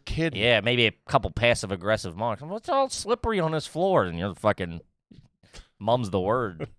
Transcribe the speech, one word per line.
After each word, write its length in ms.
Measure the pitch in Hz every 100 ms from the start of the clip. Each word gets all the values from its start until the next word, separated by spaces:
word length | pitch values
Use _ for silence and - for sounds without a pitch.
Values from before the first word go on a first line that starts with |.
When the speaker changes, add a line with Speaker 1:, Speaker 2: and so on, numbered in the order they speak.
Speaker 1:
kidding. 360 | - 156 165 92
Speaker 2:
Yeah, 200 | 113 113
maybe 260 | 104 123 113
a 60 | - -
couple 220 | 143 98
passive-aggressive 840 | - 120 120 98 95 95 107 - 82
marks. 260 | 117 104
"What's 260 | 147 208 -
all 200 | 277 269
slippery 520 | - 196 240 233 214
on 100 | 160
this 140 | 160 -
floor?" 380 | 151 190 175
And 120 | 92 85
you're 160 | 98
fucking, 460 | 90 107 101 87 85 - _ _ - _ _ _ - - _
mum's 300 | 101 123 110
the 100 | 95
word. 480 | 92 123 113 82 -